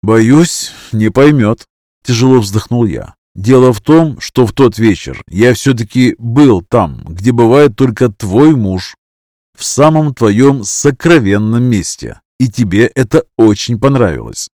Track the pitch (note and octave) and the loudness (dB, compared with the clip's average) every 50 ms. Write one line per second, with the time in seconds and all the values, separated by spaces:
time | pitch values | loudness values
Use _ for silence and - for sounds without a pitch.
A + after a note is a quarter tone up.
0 | - G#2 A2+ A2+ A2+ A2+ C3+ D3+ E3+ E3+ - - - - - - - - - G#2+ | 0 2 2 2 4 4 4 2 2 0 -2 -10 -12 -14 -16 -20 -18 -10 -6 -2
1 | G#2+ A2 F#2+ B2+ C#3 D3 D3+ C#3 A2 G#2 A2 - - _ _ _ _ _ _ _ | -2 -2 2 2 4 4 4 2 0 0 -2 -4 -8 _ _ _ _ _ _ _
2 | _ - B2 A2 B2 C3 C3 B2+ A2 G2 G2 G#2+ - - A#2+ A#2+ A#2+ G#2 D#2 A#1 | _ -4 -2 0 2 4 2 2 2 0 -4 -6 -4 -4 -2 -2 -2 -2 -4 -8
3 | - - - _ _ _ _ - G2 A2 C3 B2 B2+ B2+ B2 - _ - D3+ E3 | -12 -14 -20 _ _ _ _ -8 0 2 4 4 4 4 2 0 _ 2 2 2
4 | E3 D#3 B2+ - - - _ - B2+ G#2+ - - C#3 A#2+ G2+ - A2 A2 F#2+ D#2 | 2 0 -4 -10 -14 -8 _ -2 -2 -2 0 0 0 0 2 2 0 0 0 0
5 | - C2+ B1+ - - _ - F#2 A2 B2 A#2+ - - C#3 C3 A2+ A2+ G#2 - B2+ | -6 -14 -14 -16 -16 _ -4 0 2 2 2 0 -2 -4 -2 -2 -4 -6 -2 0
6 | B2+ B2 - _ A#2 A#2 A2+ C#3 D3 C3+ A2 F#2 E2+ _ - A#2+ G2 D#2+ C2 A#1 | 0 0 0 _ -8 -4 2 2 4 4 4 2 -2 _ -2 -2 -2 -2 -6 -14
7 | - - E2 F2 F#2+ A#2+ B2 A#2 A#2+ A2+ A#2+ C#3+ D3 C#3+ - - C3+ C3 A2 - | -16 -16 -14 -4 -2 -2 0 2 2 4 4 4 4 2 2 0 -2 -2 0 0
8 | B2+ A#2+ G2+ _ - G2 F#2 A2 C#3+ D#3 D#3+ C3 A2 F#2+ F#2 F#2 F#2 - - _ | -2 -2 -2 _ -8 -2 0 4 4 4 4 2 -2 -4 -4 -6 -8 -12 -18 _
9 | _ _ _ _ _ _ _ _ _ _ _ _ - - - - C#3+ D#3 D#3 D#3 | _ _ _ _ _ _ _ _ _ _ _ _ -12 -8 -2 0 0 2 2 0
10 | D#3 D3+ C3 - A#2 G#2+ G2+ A2 C3 C#3 C#3 C#3 - - - - - C#3+ C#3 - | -2 -2 -4 -2 0 0 2 4 4 2 2 0 -6 -8 -8 -2 -2 -2 -2 -2
11 | - E3+ F3 D#3+ A#2 F#2+ G2 G#2 G#2+ G#2+ A2+ A#2 B2 B2+ A#2 G2+ E2 - - - | 0 2 2 2 2 0 -2 0 -2 -2 -2 -2 0 0 0 -2 -4 -6 -10 -12
12 | - A#1+ - _ _ _ _ _ B2+ B2+ - - A#2+ G2 E2 G2+ A#2+ - _ C3 | -14 -16 -16 _ _ _ _ _ -4 -4 -2 -4 -4 -2 0 0 0 0 _ -4
13 | C3 G#2+ - D#3+ - _ _ - A2+ A2 G#2 - - - A#2+ A2 A2+ C3+ C#3 C3 | -4 0 0 -2 -2 _ _ 2 2 2 2 0 -4 -8 -6 -2 -2 -2 0 0
14 | A#2+ F#2+ D#2 B1 A1 A#1 - - - - _ | 0 -2 -2 -6 -10 -14 -14 -16 -16 -16 _